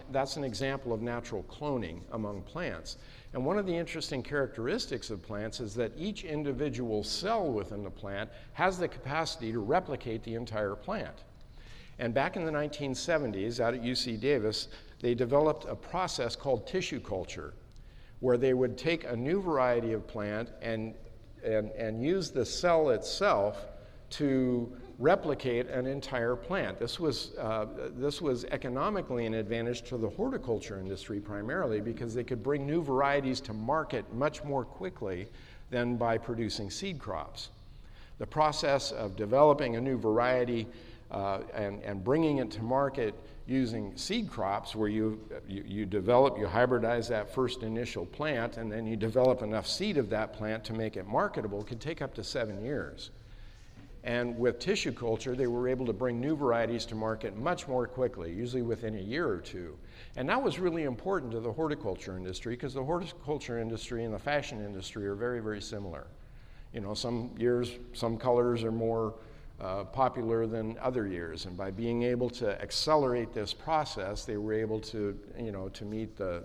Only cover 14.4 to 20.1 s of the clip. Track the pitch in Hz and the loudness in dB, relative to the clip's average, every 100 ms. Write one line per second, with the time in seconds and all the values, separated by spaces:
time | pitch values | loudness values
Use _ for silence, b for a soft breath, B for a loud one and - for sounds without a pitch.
14.4 | 107 104 - B B B 123 120 123 143 | 4 0 -4 B B B 2 2 6 6
15.4 | 156 147 - 113 - 175 180 - 117 - | 6 2 -4 -8 -4 -2 0 0 -2 -2
16.4 | 139 120 - 120 - 135 - 95 85 - | 0 0 2 -2 -2 -6 -4 -4 -4 -8
17.4 | 76 - - B B B B B 127 120 | -10 -12 -16 B B B B B 4 6
18.4 | 131 127 123 - 165 165 - 117 135 196 | 6 6 4 2 0 0 0 -2 2 2
19.4 | 180 143 127 120 117 110 101 | 2 4 6 4 2 -2 -2